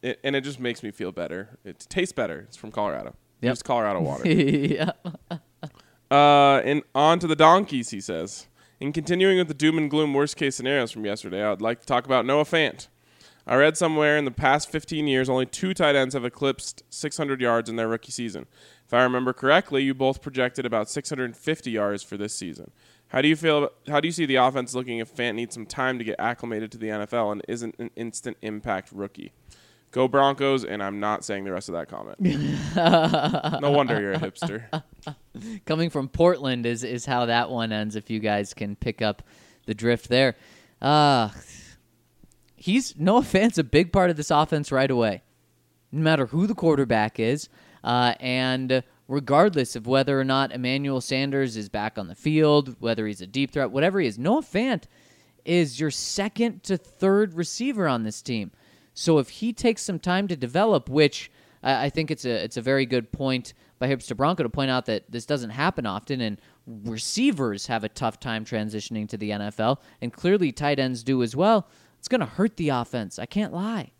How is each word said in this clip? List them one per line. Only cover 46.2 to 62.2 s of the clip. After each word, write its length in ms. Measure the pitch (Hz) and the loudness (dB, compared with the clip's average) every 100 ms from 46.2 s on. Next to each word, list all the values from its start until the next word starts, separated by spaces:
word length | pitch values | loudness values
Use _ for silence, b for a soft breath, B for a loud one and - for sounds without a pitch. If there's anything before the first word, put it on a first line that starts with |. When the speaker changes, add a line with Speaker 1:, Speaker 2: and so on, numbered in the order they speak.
| 123 | 2
Speaker 2:
who 200 | 156 196 | 0 0
the 80 | |
quarterback 640 | 214 165 147 127 117 107 - | 2 2 2 2 2 0 0
is, 300 | 113 143 - b b b | 0 0 -4 b b b
uh, 300 | - 120 123 - | -2 2 2 0
and 640 | 127 127 127 127 131 131 - b _ | -4 -2 0 -2 0 0 -2 b _
regardless 680 | 139 127 139 202 165 123 120 | -6 2 4 6 4 -2 -4
of 100 | 110 | 0
whether 320 | 135 135 139 | 2 2 0
or 40 | |
not 280 | 131 135 135 | 2 0 0
Emmanuel 480 | 123 123 135 139 131 | -2 -2 -2 -2 -4
Sanders 560 | - 131 139 139 135 110 | -2 -2 0 0 -2 -4
is 120 | 101 | -8
back 280 | 104 107 107 | -6 -6 -6
on 120 | 92 | -12
the 60 | |
field, 600 | 90 151 156 151 147 135 120 | -6 0 4 6 4 2 -6
whether 260 | 113 113 107 | -4 -2 -4
he's 140 | 98 | -6
a 60 | 92 | -8
deep 260 | 123 139 | -4 -2
threat, 180 | 151 127 | -2 -2
whatever 300 | 127 160 196 | 2 0 2
he 60 | - | -2
is, 120 | 101 | -2
Noah 240 | 139 254 | 0 0
Fant 420 | - 196 131 202 - b b b b b | 0 -4 -2 -4 -6 b b b b b
is 340 | - 175 156 120 | -2 0 0 0
your 100 | 156 | -4
second 720 | - - - 202 - 233 202 | -4 -6 -4 -4 -2 -4 -4
to 120 | - 190 | -4 -6
third 580 | - _ 190 196 208 | -6 _ 2 4 2
receiver 520 | 165 170 - 254 233 170 | -2 -6 -4 -4 0 0
on 160 | 123 | 0
this 180 | 110 107 | -2 -8
team. 300 | - 117 101 _ b b b | -6 -4 -6 _ b b b
So 240 | - - 160 | -6 2 2
if 100 | 127 | 2
he 240 | - 220 | -4 -6
takes 300 | 226 240 226 | -2 0 0
some 160 | - 175 | -4 -6
time 280 | 180 180 202 | -2 -2 -2
to 80 | 160 | -4
develop, 520 | 123 139 220 180 - | -2 0 4 2 2
which 420 | 135 147 - - b b b | 4 4 2 -14 b b b
I, 220 | - 131 | 0 0
I 60 | 139 | 0
think 200 | - 156 | -2 -4
it's 140 | 156 | -4